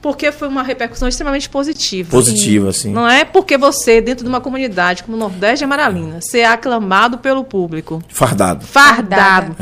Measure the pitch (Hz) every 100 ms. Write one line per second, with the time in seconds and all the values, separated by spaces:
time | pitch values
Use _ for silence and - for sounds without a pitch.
0 | 302 277 294 294 294 269 254 254 233 -
1 | 254 247 302 277 - 277 285 320 - 190
2 | 170 123 123 110 107 104 98 95 107 220
3 | 233 254 320 381 381 277 269 285 - 226
4 | 226 247 240 254 247 262 262 185 175 180
5 | - 226 214 180 202 269 277 285 285 180
6 | 160 165 - 240 233 233 262 240 202 190
7 | 233 247 269 269 262 196 170 160 - 160
8 | - - 131 98 95 85 - 269 285 240
9 | 214 190 196 190 165 165